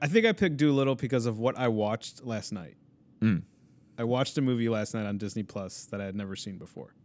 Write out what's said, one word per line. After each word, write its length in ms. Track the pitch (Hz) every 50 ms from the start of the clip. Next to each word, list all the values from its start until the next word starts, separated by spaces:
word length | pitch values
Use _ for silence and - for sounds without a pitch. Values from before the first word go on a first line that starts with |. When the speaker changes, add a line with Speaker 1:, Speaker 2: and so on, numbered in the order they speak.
Speaker 1:
I 60 | 143 143
think 180 | 185 226 220
I 60 | 226
picked 240 | 208 - 202 175 147
Dolittle 400 | 131 151 147 139 139 135 135 131
because 300 | - 139 117 135 123 113
of 120 | 120 107 107
what 180 | 117 131 127 120
I 100 | 131 120
watched 560 | 113 107 104 104 113 - - - - - 131
last 280 | 120 113 104 - -
night. 240 | 107 95 82 65 - - _ _ _ _ _ _ - -
Speaker 2:
Mm. 220 | 110 110 95 78 - - _ _ _ - - - - _ - -
Speaker 1:
I 60 | 117
watched 320 | 117 123 127 135 - -
a 60 | 151
movie 260 | 135 127 123 117 117 113
last 260 | 113 107 107 - -
night 120 | 110 104
on 100 | 104 104 101
Disney 240 | 104 98 - 110 101
Plus 420 | - - 101 95 92 - - -
that 140 | - 107 101
I 40 | 98
had 120 | 98 95
never 200 | 104 101 95 98
seen 220 | - - 104 95 85
before. 340 | 90 - - - 64 - _ _